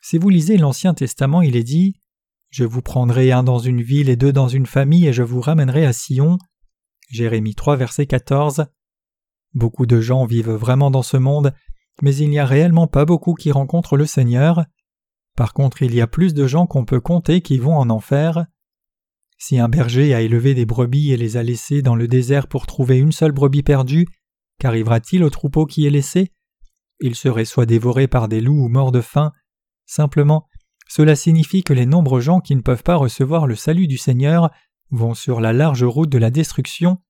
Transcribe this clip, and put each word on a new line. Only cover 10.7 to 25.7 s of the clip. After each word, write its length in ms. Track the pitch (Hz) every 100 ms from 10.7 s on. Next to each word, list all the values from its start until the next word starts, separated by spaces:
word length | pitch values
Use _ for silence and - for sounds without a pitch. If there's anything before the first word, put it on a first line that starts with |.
| 131 139
dans 120 | 131
ce 160 | 120 -
monde, 360 | 131 147 139 - _ - _ _
mais 140 | 139 139
il 140 | 151
n'y 80 | 147
a 80 | 139
réellement 400 | 135 170 165 165
pas 180 | 139
beaucoup 300 | 147 170 -
qui 180 | 165 156
rencontrent 460 | 135 139 170 - 139
le 80 | 151
Seigneur. 580 | - 123 123 151 170 160 _ _ _ _ _ _ -
Par 160 | 113
contre, 300 | - 139 -
il 120 | 131
y 60 | 117
a 60 | 117
plus 260 | - 185
de 140 | 147 135
gens 200 | 147 175
qu'on 200 | 139 117
peut 140 | 127
compter 420 | - 170 160 175
qui 160 | 170 135
vont 180 | 127 160
en 140 | 123
enfer. 560 | 110 - 139 160 165 170 _ _ _ _ _ _ _ _ _
Si 200 | - 131
un 100 | 120
berger 460 | 135 120 123 147
a 60 | 120
élevé 340 | 113 117 127
des 120 | 131 113
brebis 440 | 110 120 135 147
et 60 | 123
les 200 | 117 117
a 60 |
laissées 400 | 117 120 - 143
dans 140 | 131 117
le 100 | 120
désert 400 | 127 123 139 131
pour 200 | 135 -
trouver 320 | - 127 131
une 120 | 143
seule 220 | 151 160
brebis 320 | 139 139 139
perdue, 420 | 139 143 127 151 175 - _ _ _ _
Qu'arrivera-t-il 680 | 131 113 110 113 - 185
au 60 | 160
troupeau 360 | - 147 147
qui 200 | 156